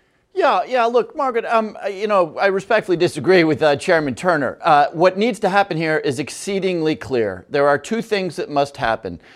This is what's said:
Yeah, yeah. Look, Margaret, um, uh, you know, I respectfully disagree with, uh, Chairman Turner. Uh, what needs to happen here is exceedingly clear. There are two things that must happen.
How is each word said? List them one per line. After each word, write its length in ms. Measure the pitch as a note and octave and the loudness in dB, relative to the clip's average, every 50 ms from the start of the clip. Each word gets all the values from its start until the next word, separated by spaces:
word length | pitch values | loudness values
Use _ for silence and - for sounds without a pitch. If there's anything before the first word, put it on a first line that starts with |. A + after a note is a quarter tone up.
| _ _ _ _ _ _ - | _ _ _ _ _ _ -4
Yeah, 300 | F#4 F4 C4+ G#3+ - E3+ | 0 2 2 2 0 0
yeah. 220 | F#3 B3 B3 A3+ | 0 0 0 2
Look, 300 | A#3 A#3+ A#3+ G#3+ - - | 2 2 0 0 -2 -4
Margaret, 300 | D#4 C#4 C4 A3+ A#3 F#3+ | -4 -4 -2 -2 -4 -2
um, 320 | - A#3 A3+ A3 G#3+ - - | 0 0 0 0 -2 -6 -8
uh, 60 | - | -8
you 200 | G3 G3+ F#3+ G#3+ | -8 -6 -6 -4
know, 280 | G#3 G#3 F#3+ F3 D#3 - B2 | 0 2 2 2 0 -2 -2
I 80 | F#3 | 0
respectfully 500 | G3 F#3+ G3 - - A#3 G#3+ - - F3 | 0 0 0 0 0 0 0 0 0 0
disagree 460 | D#3 F3 E3 - D3+ B2+ E3 F#3 F3+ E3 | 0 0 0 -2 0 2 4 4 6 4
with, 180 | D#3 D3+ A#2+ | 4 2 2
uh, 140 | D#3 D3+ C#3+ | 2 2 2
Chairman 400 | - - - E3+ D#3+ D3+ C#3 A#2 | 2 0 2 2 2 0 -2 -6
Turner. 420 | - - F3+ E3+ D3 C3+ G#2+ - - | -4 0 0 0 0 0 -4 -4 -2
Uh, 260 | - E3+ D3+ D3 D3 - | 2 4 4 4 4 2
what 280 | - D#3+ F3 F#3 F#3 F#3+ | 2 2 2 2 2 2
needs 200 | G#3+ B3 G3+ - | 0 -2 0 -2
to 80 | - F3+ | -2 0
happen 280 | F#3+ G3+ G3 - E3 | 2 2 2 0 -2
here 220 | D#3+ E3 D#3 D#3 D3 | -2 -2 0 0 0
is 180 | - D3+ B2+ | 0 -2 -2
exceedingly 800 | C3 D3 - - - - G3 G3+ G3 F3+ F#3+ F3+ E3 D#3 D#3+ D3+ | -4 -6 -8 -10 -10 -8 -6 -4 -2 -2 -2 -2 -2 -2 -2 -2
clear. 500 | - - - C3+ A#2+ A2 G2+ F#2 F#2 - | -4 -4 -2 0 0 0 0 -4 -8 -8
There 200 | - C3+ C#3+ C#3+ | -4 0 2 4
are 100 | D3 C#3+ | 4 2
two 240 | C#3 - - A3 A#3 | 2 0 -4 -4 -4
things 360 | A3+ A3+ G#3+ G3 F#3 F3 C#3+ | -2 -2 -2 -2 -2 -4 -6
that 120 | F#3 - - | -8 -8 -4
must 260 | D3 C#3+ C#3+ - - | -2 -2 -2 -2 -4
happen. 440 | - C3+ A2+ A2 - - F#2 F2 - _ - - | -4 -4 -2 -2 -4 -6 -8 -12 -12 _ -20 -20